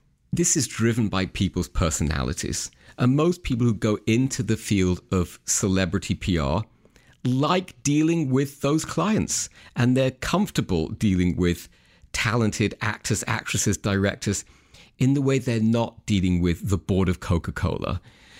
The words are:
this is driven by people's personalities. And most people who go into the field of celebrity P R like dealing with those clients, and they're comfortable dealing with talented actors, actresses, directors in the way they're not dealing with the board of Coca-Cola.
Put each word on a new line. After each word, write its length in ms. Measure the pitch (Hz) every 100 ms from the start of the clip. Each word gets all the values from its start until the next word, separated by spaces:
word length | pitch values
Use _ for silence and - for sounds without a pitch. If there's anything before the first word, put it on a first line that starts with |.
| _ _ _
this 240 | - 175 160
is 100 | 117
driven 400 | - 113 117 107
by 180 | 95 92
people's 440 | - 95 90 85
personalities. 1000 | - 87 - 76 - 64 - - - - - - -
And 160 | 123 139
most 280 | 165 170
people 220 | - 123 120
who 80 |
go 240 | 101 113 104 -
into 360 | 113 135 -
the 140 | 104 110
field 440 | - 104 92 90 -
of 280 | 95 85 - -
celebrity 680 | - 101 95 92 92 - 95
P 220 | - 85
R 260 | 69 85 113 _ _ _ _ _
like 580 | 127 131 147 185 185 -
dealing 460 | - 147 156 170 139
with 320 | 127 139 -
those 240 | 143 156 -
clients, 640 | - 175 214 87 - - - - -
and 220 | 120 127
they're 140 | 131
comfortable 760 | 127 - 175 208 - 113 90 80
dealing 460 | - 107 92 90 -
with 320 | 87 85 - _ _ _ -
talented 640 | - 117 113 107 - 104 -
actors, 420 | 110 107 - 104 -
actresses, 500 | 110 - - - 95
directors 680 | 107 98 98 - - 101 - _ _ - - _
in 160 | 131
the 80 | 139
way 160 | 135 135
they're 220 | 120 117
not 460 | 110 117 117 - -
dealing 360 | 101 90 87
with 280 | 87 85 -
the 80 | 95
board 320 | - 95 90
of 100 | 90
Coca-Cola. 800 | - 85 - - - - - 95 - - - -